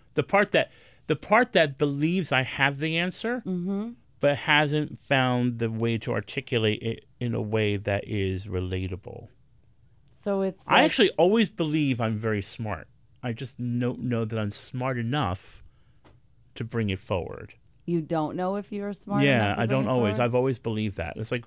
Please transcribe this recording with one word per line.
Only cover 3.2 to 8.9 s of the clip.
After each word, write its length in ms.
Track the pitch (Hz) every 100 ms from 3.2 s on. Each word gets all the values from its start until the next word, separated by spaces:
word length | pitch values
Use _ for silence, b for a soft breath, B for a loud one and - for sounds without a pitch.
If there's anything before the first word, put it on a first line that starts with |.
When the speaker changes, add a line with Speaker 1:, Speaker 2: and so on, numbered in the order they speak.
| 226 247
Speaker 2:
Mm-hmm. 460 | 185 180 180 196 226 240 _ -
Speaker 1:
but 160 | 143 139
hasn't 640 | - 147 151 151 151 -
found 580 | - 135 127 123 123 117
the 100 | 113
way 280 | 110 117 113
to 140 | -
articulate 680 | 110 - - - 120 110 107
it 240 | 113 - _ -
in 160 | 120
a 80 | 113
way 340 | 107 110 104 101
that 300 | 104 101 -
is 400 | 107 95 95 101
relatable. 840 | 92 92 92 95